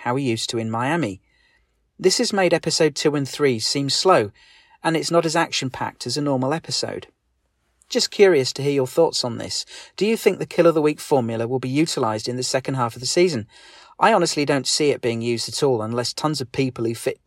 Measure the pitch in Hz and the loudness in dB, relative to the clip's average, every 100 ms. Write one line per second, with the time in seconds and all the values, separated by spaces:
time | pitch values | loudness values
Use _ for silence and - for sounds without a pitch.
0 | 120 131 135 113 - 117 113 113 127 170 | -4 -2 0 -2 -4 -4 -4 -4 -2 -2
1 | 120 90 _ _ _ _ _ _ _ - | -2 -6 _ _ _ _ _ _ _ 0
2 | 185 - 226 196 180 165 165 - 156 135 | 2 2 0 2 2 2 0 2 0 2
3 | 156 147 135 - 147 113 - 147 139 - | 0 0 -4 0 0 0 -2 -2 -2 0
4 | 190 165 104 - _ _ _ _ 165 160 | 4 4 4 -6 _ _ _ _ -2 -2
5 | 151 170 165 165 165 - 135 - 110 - | 2 2 2 0 -2 -2 -6 -6 -10 -8
6 | 123 143 143 131 131 160 - - - 101 | -8 -4 -2 0 0 -4 -4 -6 -4 -8
7 | - _ _ _ _ _ _ _ - 247 | -12 _ _ _ _ _ _ _ -4 -2
8 | - - 196 156 127 - 143 139 127 - | -2 6 6 6 2 -2 -2 0 0 2
9 | 165 - 123 113 - - - - - - | 2 2 -6 -6 -8 -8 -10 -14 -16 -2
10 | 208 226 214 185 156 - 170 160 151 151 | 0 2 2 0 -6 2 4 4 2 0
11 | - 143 117 113 113 131 131 139 170 - | 0 0 0 -4 -4 -4 -2 0 0 0
12 | 117 110 123 123 127 135 131 135 117 120 | -2 -2 -4 -6 -2 -4 -2 -2 -2 -4
13 | 127 180 180 131 104 - - - - - | -4 2 2 2 -6 -16 -20 -20 -20 0
14 | 202 214 165 - 143 143 127 - 147 123 | 4 4 2 0 0 0 0 0 2 2
15 | 123 113 120 117 - - 143 117 110 120 | 0 -2 -2 -2 -4 -2 0 0 -2 -4
16 | 120 - 156 151 127 - 131 123 117 117 | -4 -4 -4 -4 -6 -2 -2 -2 -6 -4
17 | - - | -6 -6